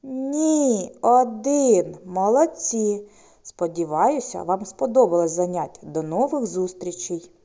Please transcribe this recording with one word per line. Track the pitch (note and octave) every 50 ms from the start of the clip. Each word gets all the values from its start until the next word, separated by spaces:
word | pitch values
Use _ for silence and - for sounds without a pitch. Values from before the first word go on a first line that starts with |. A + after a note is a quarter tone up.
| -
Ні, | C4+ C4 C4 C4 C4+ C#4+ D4+ D#4+ D#4 D#4 D4+ C#4+ C4+ A3+ G3 F3+ - - -
один. | - A#3 A#3+ B3+ B3+ A#3 A3 G#3+ G#3+ C4+ C#4+ D4 C#4 B3+ A3 F3+ E3 D#3+ - - -
Молодці. | F#3 F3+ F#3 F#3+ G#3 A#3 C4+ D#4+ D#4+ - - - - - A3+ G#3+ G#3 G#3 G3+ G#3 - _ - _ _ _ _ _
Сподіваюся, | - - - F3 E3 E3 E3+ E3+ D#3 D3+ D#3 F#3 B3+ D4+ C#4 - - - F3+ F3+
вам | E3 F#3 G3 G#3
сподобалось | - - - C4+ B3 A3 C4 B3 F3+ E3+ F3 E3+ E3
заняття. | D#3+ F3 F3+ F3+ F3+ F3 D3+ D3 - - -
До | D3+ D3 D#3+ D#3
нових | D#3 D#3+ F#3+ C4 C#4+ D#4 C#4+ A#3+
зустрічей. | F#3+ E3+ F#3 F#3 F3+ - - F3+ F3+ F3 - - - F3 E3 - - _ _